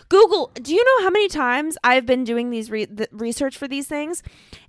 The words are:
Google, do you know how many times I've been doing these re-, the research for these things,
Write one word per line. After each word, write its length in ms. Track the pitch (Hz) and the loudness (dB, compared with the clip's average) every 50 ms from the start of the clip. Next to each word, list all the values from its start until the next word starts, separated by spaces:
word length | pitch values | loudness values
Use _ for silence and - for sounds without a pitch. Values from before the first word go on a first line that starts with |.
| _ - | _ 2
Google, 420 | 349 381 453 339 - 339 262 - _ | 6 6 8 6 6 0 -2 -4 _
do 200 | 240 233 269 320 | -16 -8 -2 0
you 100 | 427 480 | 2 4
know 200 | 523 523 480 370 | 4 4 4 2
how 60 | 381 | 2
many 180 | 359 427 415 359 | 2 2 0 0
times 500 | - 302 262 247 247 277 302 320 311 - - | 0 -2 -2 0 0 -2 -2 -4 -6 -2 2
I've 220 | 247 247 262 233 | 2 2 2 4
been 180 | 247 254 254 254 | 2 0 0 0
doing 260 | 220 233 233 240 247 | -2 -4 -4 -4 -4
these 220 | 240 226 214 214 | -6 -8 -8 -6
re-, 140 | 220 220 208 | -6 -6 -6
the 220 | - 208 202 277 - | -6 -6 -10 -10 -10
research 440 | - 214 233 233 233 - 285 269 - | -8 -8 -6 -6 -4 -4 -4 -6 -4
for 120 | - 285 254 | -8 -10 -8
these 180 | 277 277 277 | -8 -8 -8
things, 380 | - 302 294 302 320 349 - - - _ _ _ _ - - _ | -6 -6 -8 -6 -8 -8 -10 -12 -16 _ _ _ _ -20 -20 _